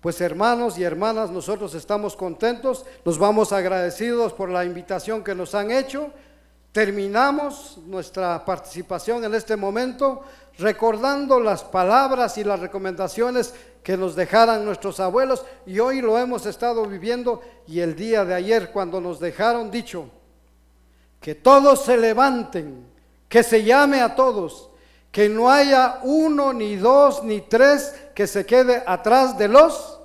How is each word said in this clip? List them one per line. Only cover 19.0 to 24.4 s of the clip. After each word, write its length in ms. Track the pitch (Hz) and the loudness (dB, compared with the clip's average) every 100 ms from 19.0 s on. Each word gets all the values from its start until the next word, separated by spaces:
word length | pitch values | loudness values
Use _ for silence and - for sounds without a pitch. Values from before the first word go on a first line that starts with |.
| 180 156 | -8 -8
dejaron 500 | 170 156 214 240 220 | -10 -2 -2 -2 -4
dicho, 380 | 220 - 180 135 _ _ _ _ _ _ _ _ _ _ _ | -10 -10 -14 -16 _ _ _ _ _ _ _ _ _ _ _
"Que 140 | - 151 | -14 0
todos 500 | - 277 285 277 277 | 6 8 8 4 4
se 100 | 240 | 2
levanten, 920 | 226 220 269 247 220 180 151 127 123 _ _ _ _ | 2 2 2 2 -6 -10 -10 -16 -20 _ _ _ _
que 120 | 226 | 2
se 220 | 233 226 | 4 2
llame 380 | 214 262 285 277 | 4 4 6 4
a 120 | 233 | 0
todos, 560 | - 262 214 | 2 0 0